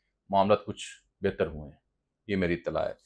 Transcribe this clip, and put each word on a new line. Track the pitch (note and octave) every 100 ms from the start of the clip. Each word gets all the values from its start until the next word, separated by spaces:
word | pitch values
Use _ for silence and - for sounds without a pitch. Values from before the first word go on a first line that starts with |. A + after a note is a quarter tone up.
| _ _ -
मामला | G2 G2 G#2
कुछ | - - - - _ -
बेहतर | G2 F#2 E2
हुए | D2+ C#2+
हैं, | - _ _ _ _ -
ये | G2
मेरी | F2
इत्तला | E2+ - D#2
है। | - -